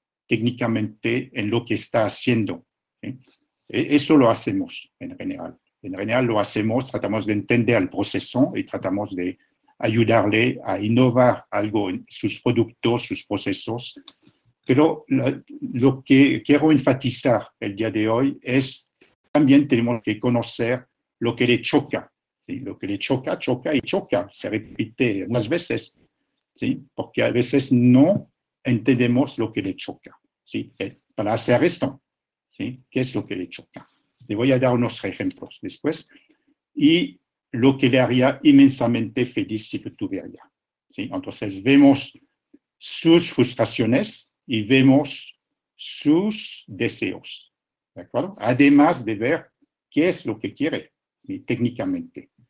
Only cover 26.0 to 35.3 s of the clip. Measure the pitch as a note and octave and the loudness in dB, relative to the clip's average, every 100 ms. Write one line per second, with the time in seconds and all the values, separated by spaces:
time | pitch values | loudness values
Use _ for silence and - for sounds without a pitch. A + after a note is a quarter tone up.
26 | _ _ _ _ _ - A2+ - - - | _ _ _ _ _ -8 -6 -6 -8 -12
27 | - - A#2 A2+ B2 C#3 C3+ B2 B2 B2+ | -8 -2 0 0 0 0 2 4 6 8
28 | D#3 A2 - _ _ _ - A#2+ A#2 B2 | 6 2 -4 _ _ _ -2 -2 2 2
29 | A#2+ A#2+ D3 - A2 A2 G2 F#2 - - | 2 2 0 -2 -6 -4 -6 -8 -12 -14
30 | - _ _ _ _ - - - G2 - | -18 _ _ _ _ -10 -10 -10 -10 -12
31 | _ - G#2 A2+ - A#2+ E3 E3+ - - | _ -6 -2 -2 2 2 2 0 -6 -8
32 | _ _ _ _ _ - A#2+ C3 _ C3 | _ _ _ _ _ -12 -10 -12 _ -4
33 | B2+ G#2+ G2+ F#2 F2+ - - - - _ | -4 -4 -6 -8 -10 -14 -20 -20 -20 _
34 | _ _ - G#2 B2+ C3 C3 B2 A#2+ - | _ _ -8 -2 2 2 2 0 -2 -4
35 | G2 F2+ F#2+ | -10 -6 -6